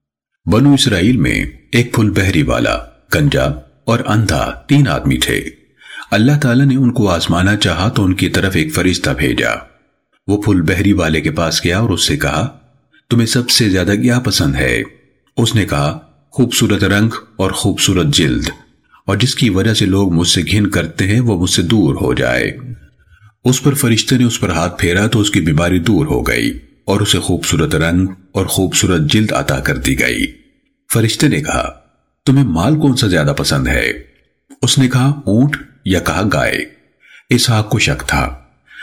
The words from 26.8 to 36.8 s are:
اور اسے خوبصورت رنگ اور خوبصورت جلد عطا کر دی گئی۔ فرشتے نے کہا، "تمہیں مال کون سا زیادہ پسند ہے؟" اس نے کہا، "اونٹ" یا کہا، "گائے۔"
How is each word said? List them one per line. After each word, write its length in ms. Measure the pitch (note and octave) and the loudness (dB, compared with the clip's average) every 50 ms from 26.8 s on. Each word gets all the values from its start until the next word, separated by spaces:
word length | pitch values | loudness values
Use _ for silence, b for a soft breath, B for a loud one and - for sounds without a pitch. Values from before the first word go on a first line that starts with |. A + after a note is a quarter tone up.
| _ | _
اور 160 | - G2 G#2 | -2 -2 0
اسے 180 | G#2 G2 - F#2 | 0 0 0 -2
خوبصورت 560 | - - F#2 E2 - - - E2 D#2+ D2+ E2 | 0 -2 -2 -2 -2 -2 -2 0 0 0 0
رنگ 320 | D#2 D#2+ E2 F2 F2+ F#2+ F#2+ - - - _ | 0 0 0 2 0 0 -2 -4 -10 -18 _
اور 140 | - G2 F#2+ | -4 -4 -4
خوبصورت 560 | - - - F#2+ F2 - - - F#2+ F2+ E2+ | -2 0 -2 -2 0 0 -2 0 0 2 0
جلد 300 | D#2 C#2+ - G#2+ A2 G#2 | 2 2 2 2 2 0
عطا 280 | - C2 C#2+ - C#2 C2 | -2 -2 -2 -2 -4 -2
کر 180 | C2 - C#2+ B1+ | -2 -4 -4 -4
دی 220 | B1+ C2 C2+ C2+ | -2 -2 -2 -2
گئی۔ 260 | - B1+ A#1+ G1+ G1+ - - - _ _ _ _ _ _ _ _ _ - - | -2 -2 -2 -4 -4 -6 -8 -12 _ _ _ _ _ _ _ _ _ -4 0
فرشتے 340 | A#2+ A2 A2 - - D#3+ D3 | 0 0 0 0 0 0 0
نے 140 | - D#2+ | 0 0
کہا، 380 | C#2+ - - B1 - - - - _ _ _ _ _ _ _ _ _ | -2 -4 -4 -4 -6 -6 -10 -16 _ _ _ _ _ _ _ _ _
"تمہیں 200 | - C3 C#3 C#3 | 2 2 4 2
مال 340 | A2+ E2 E2 F2 A#2+ D#3 D3+ | 2 0 0 0 0 2 2
کون 160 | D#3 C#3+ B2+ | 2 2 2
سا 120 | - - G2+ | 0 0 0
زیادہ 260 | F2 E2+ D2+ C#2+ C#2+ - | 0 0 0 0 -2 -2
پسند 300 | D2 - E2 C#2+ C2 A#1+ | -2 -2 -2 0 0 0
ہے؟" 260 | B1 A#1+ A1+ A#1 - - - - _ _ _ _ _ _ _ _ - - | 0 0 -2 -2 -4 -6 -12 -20 _ _ _ _ _ _ _ _ -10 -4
اس 160 | - C3 - C#3+ | -4 0 2 2
نے 120 | C3 B2 | 2 2
کہا، 200 | B2 B2+ B2 C#3 | 2 2 2 0
"اونٹ" 480 | C#3+ D3 - F#2 G2 A2 B2+ D3 D3 - - - _ _ - | 0 -2 -2 0 2 2 2 2 0 -4 -8 -14 _ _ -4
یا 140 | F#2+ F#2 F2 | -2 0 0
کہا، 240 | - - D#2+ E2+ G2 G#2+ F2 | 0 -2 -2 -2 0 0 0
"گائے۔" 320 | D2+ B1 A#1 - - - - - _ | 0 0 -2 -2 -4 -6 -10 -14 _